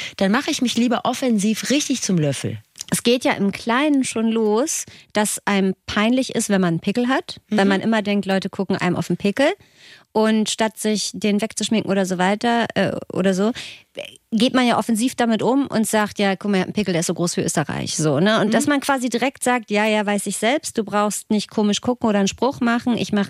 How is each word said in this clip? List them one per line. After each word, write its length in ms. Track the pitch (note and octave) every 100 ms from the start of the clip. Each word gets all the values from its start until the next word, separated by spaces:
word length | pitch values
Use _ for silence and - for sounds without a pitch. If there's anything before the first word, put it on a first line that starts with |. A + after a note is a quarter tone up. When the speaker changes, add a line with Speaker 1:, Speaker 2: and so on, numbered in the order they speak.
| - -
Speaker 1:
dann 160 | F#3+
mache 180 | A#3 D#4
ich 100 | D4
mich 140 | A#3+ A#3
lieber 300 | A#3+ A#3 -
offensiv 640 | B3+ C4 G#3+ G#3+ G#3+ -
richtig 320 | C#4 - B3+
zum 160 | - F3+
Löffel. 400 | C#3+ C3+ - G#2+ - - -
Speaker 2:
Es 120 | F3+
geht 200 | A#3+ B3
ja 100 | C#4+
im 180 | - G3
Kleinen 520 | - A#3 A#3+ D4+ C#4
schon 280 | B3 A3+ A3+
los, 540 | A3+ G#3+ G#3+ D#4+ - - - -
dass 260 | G#3 G#3+ - -
einem 300 | G3+ F#3+ - -
peinlich 480 | G#3+ A3 C4 B3+
ist, 160 | A#3 -
wenn 100 | G3
man 100 | F3+
einen 100 | E3
Pickel 280 | G#3 B3 B3
hat, 320 | C#4+ - - -
weil 160 | G#3 G3
Speaker 1:
Mhm. 40 |
Speaker 2:
man 120 | F#3+
immer 200 | A3 A3
denkt, 240 | G3+ G3+ G3
Leute 240 | F#3+ F#3+
gucken 280 | - F#3+ F#3+
einem 180 | F3+ -
auf 120 | -
den 100 | F3+
Pickel. 280 | G3+ G3 C#4+ G4+ _ _ - - _
Und 380 | A3 A3 A3 G#3
statt 280 | - A3 -
sich 320 | G#3+ G#3+ -
den 260 | F#3 G#3+ G3+
wegzuschminken 500 | A3 - G#3+ A3 -
oder 140 | G3 F#3
so 120 | F3+
weiter, 480 | F#3 G#3 A#3+ A#3 -
äh, 180 | - F#3 - -
oder 200 | - F#3+ F#3
so, 160 | G#3+ - - - _ - - - _
geht 220 | A3 B3+
man 120 | C4 A#3+
ja 100 | A3
offensiv 360 | A3 G#3+ B3+ -
damit 260 | A#3 G#3+
um 240 | F#3 C4+ C4+
und 200 | A3 A3
sagt, 300 | G#3+ G#3 -
„Ja, 160 | G3 F#3
guck 140 | G#3
mal, 60 | G3
ihr 40 |
habt 60 | F#3
einen 40 |
Pickel, 200 | - G3
der 80 | E3
ist 60 | E3+
so 60 |
groß 240 | F3 F3 -
wie 40 |
Österreich.“ 540 | E3 D#3+ D3 C#3+ - -
So, 240 | D#3 C#3
ne? 200 | G3 A3
Und 80 | A3
Speaker 1:
Mhm. 40 |
Speaker 2:
dass 140 | A3+ D4
man 140 | C#4
quasi 300 | C#4 C4+ A#3+
direkt 340 | A#3 C4 -
sagt, 260 | B3 B3 G#3+
„Ja, 140 | G#3 A3
ja, 200 | G#3+ G3+
weiß 200 | G3+ G#3
ich 120 | -
selbst, 400 | A3 D4+ - -
du 60 |
brauchst 460 | G3+ G#3 G#3 - -
nicht 200 | G#3+ -
komisch 300 | - G#3 G3+
gucken 280 | A#3+ B3 A3+
oder 100 | G3+
einen 80 | G3
Spruch 320 | - B3 C#4+
machen, 380 | A#3+ A#3 B3 A3+
ich 140 | -
mach 160 | G#3